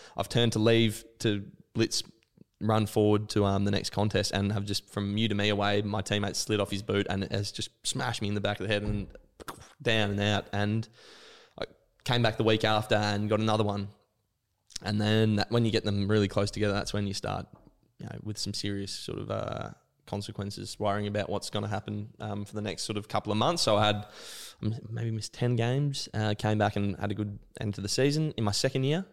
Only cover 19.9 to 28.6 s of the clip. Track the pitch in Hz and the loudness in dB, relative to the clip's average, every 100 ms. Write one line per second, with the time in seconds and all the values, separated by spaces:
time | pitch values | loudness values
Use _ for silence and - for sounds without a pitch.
19.9 | _ - 104 - 101 101 101 101 - 104 | _ -10 -8 -8 -8 -8 -8 -10 -4 -2
20.9 | 101 104 104 90 98 - 107 101 101 - | 0 -2 -2 -2 -4 -4 -4 -4 -4 -6
21.9 | 104 110 - 107 104 98 107 104 85 - | -8 -8 -10 -8 -6 -8 -6 -6 -6 -6
22.9 | 104 101 107 107 107 135 175 - 104 107 | -6 -4 -4 0 0 2 2 2 4 4
23.9 | 104 101 - - - - - 107 113 110 | 2 -2 -14 -16 -14 -16 -6 -4 -4 -6
24.9 | 113 113 110 - - 120 120 117 131 143 | -6 -4 -4 -6 -2 0 2 2 2 0
25.9 | 139 - 113 107 104 107 107 104 101 101 | -2 -6 -2 0 0 2 4 2 2 -2
26.9 | - 101 107 104 101 - - 107 104 101 | -2 -4 -4 -4 -8 -12 -6 -4 -4 -2
27.9 | - 139 151 156 - 107 107 | 2 2 2 -2 0 0 0